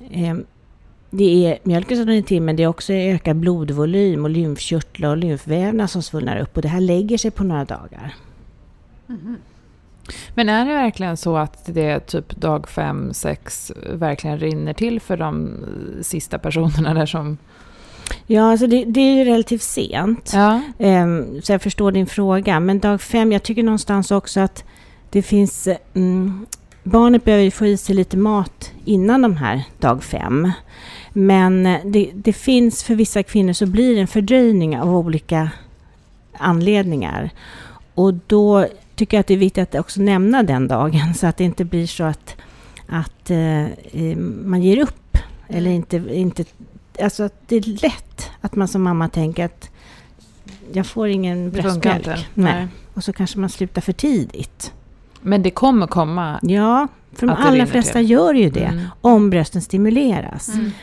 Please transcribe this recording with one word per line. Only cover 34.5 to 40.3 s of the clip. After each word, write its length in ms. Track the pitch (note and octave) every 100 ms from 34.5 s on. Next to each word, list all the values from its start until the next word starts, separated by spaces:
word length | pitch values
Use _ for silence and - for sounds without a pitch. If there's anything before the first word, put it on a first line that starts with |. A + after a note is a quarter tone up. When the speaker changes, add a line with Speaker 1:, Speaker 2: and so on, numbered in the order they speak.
| G3+ D#3+ C#3+
Speaker 1:
av 180 | E3 F3+
olika 540 | E3+ D#3 - E3 D#3+ - - - _ _ _ _ _
anledningar. 1000 | - D3+ E3+ F3+ G#3 F#3+ D3+ E2+ - - - - - - - -
Och 200 | - F#3+ F3 -
då 400 | G#3 G#3 G3+ - - -
tycker 220 | - G#3+ G#3+
jag 40 |
att 60 | G3
det 80 |
är 40 | G3
viktigt 360 | F#3+ - F#3
att 60 | C3+
också 200 | E3 -
nämna 420 | G3+ G3 G3